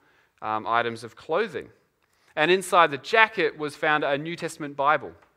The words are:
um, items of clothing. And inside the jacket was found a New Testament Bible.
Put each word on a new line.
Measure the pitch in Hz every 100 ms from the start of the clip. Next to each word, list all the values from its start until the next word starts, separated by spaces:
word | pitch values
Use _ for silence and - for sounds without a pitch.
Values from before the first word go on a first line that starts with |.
| _ _ _ _
um, | 107 110 107
items | 117 117 113
of | 113 -
clothing. | - 165 220 123 62 _ _ _ _ _ _ -
And | 156
inside | 185 185 190 160
the | 139
jacket | - 226 220 190 151 156
was | 151 -
found | 160 151
a | 147 143
New | 160 170
Testament | 165 - 147 139
Bible. | 139 151 98 82 _